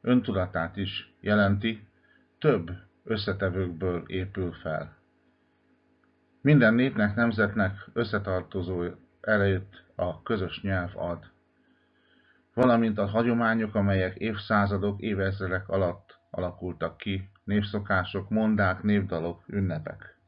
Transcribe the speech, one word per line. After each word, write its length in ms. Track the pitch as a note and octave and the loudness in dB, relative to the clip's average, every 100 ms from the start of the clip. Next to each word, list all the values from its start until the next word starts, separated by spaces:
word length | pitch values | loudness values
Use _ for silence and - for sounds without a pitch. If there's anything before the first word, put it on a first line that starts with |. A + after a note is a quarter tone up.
öntudatát 760 | - B2 A2 F#2+ F2+ F2+ E2+ - | 4 2 2 -2 -2 -2 -4 -4
is 380 | G2 - - _ | -6 -6 -12 _
jelenti, 680 | G2 G#2 G2+ G2+ A2+ A2 - _ _ _ _ _ | 0 4 4 2 0 -4 -12 _ _ _ _ _
több 320 | D#3 A#2 E2+ F#2 - _ | 2 2 0 -10 -14 _
összetevőkből 960 | - A2 G2 F#2+ G2 F2+ F#2 D#2+ F#2 F2 E2+ | -6 -4 -2 -2 -2 0 -2 -2 -2 -4 -4
épül 460 | F#2 F#2 G2 F2+ | -6 -6 -4 -6
fel. 440 | D#2+ E2 D#2 - - _ _ _ _ _ _ _ _ _ _ _ _ _ _ | -4 -6 -6 -6 -16 _ _ _ _ _ _ _ _ _ _ _ _ _ _
Minden 340 | C3+ D3 A2+ | 4 6 8
népnek, 400 | A#2 C3 A2 G#2 | 6 2 2 0
nemzetnek 600 | G2+ A#2 G#2 G2+ G#2 G2 G2 - | 2 0 2 0 2 -2 -2 -8
összetartozó 920 | - A2+ G#2 G2+ F#2 F2+ G2 F2 F#2 F2 - _ _ | -4 -2 -2 -2 -4 -4 -6 -4 -2 -4 -8 _ _
erejét 640 | - G#2+ G2 F#2+ G2 - _ | 0 2 4 2 -2 -18 _
a 280 | - F2 D#2+ | -4 -4 -4
közös 400 | - A2 F#2 - | -2 -2 -2 -4
nyelv 340 | G2 F#2+ F2 - | -2 -2 -2 -6
ad, 340 | F2 E2+ - _ _ _ _ _ _ _ _ _ _ _ _ | -6 -6 -10 _ _ _ _ _ _ _ _ _ _ _ _
valamint 440 | - B2+ A#2 A2+ G2+ | 2 4 6 2 0
a 80 | G2 | 0
hagyományok, 680 | G#2+ A#2 A#2 A2+ A2+ A2 | 2 2 2 2 0 0
amelyek 420 | G#2+ G2 G2 F#2 F#2+ | 0 2 2 0 -2
évszázadok, 840 | A2 G#2+ - G#2+ G2+ G2+ G2+ G2+ | -4 -4 0 2 2 0 -2 -2
évezredek 680 | G#2+ G2 F#2+ G2 F#2+ F#2 - | -4 0 -2 -2 -4 -4 -2
alatt 500 | F#2+ F#2 E2+ _ - _ | 0 0 -2 _ -20 _
alakultak 680 | - F2+ F2 F2+ E2+ E2+ - | -6 -6 -6 -10 -6 -6 -6
ki, 340 | - F#2+ F#2+ _ | -6 -6 -6 _
népszokások, 840 | - G#2 G2+ G#2+ G#2 F#2+ F#2 G2 F#2+ | -2 0 0 -4 -2 -2 0 -4 -2
mondák, 520 | G#2+ A2 G#2+ F#2+ F#2+ | 0 2 2 2 2
népdalok, 600 | G#2 G#2 G2 E2+ E2+ E2+ _ | 2 2 2 -2 -4 -6 _
ünnepek. 680 | G2+ F#2+ D#2 D2+ - - - | -2 -2 -2 -8 -12 -16 -20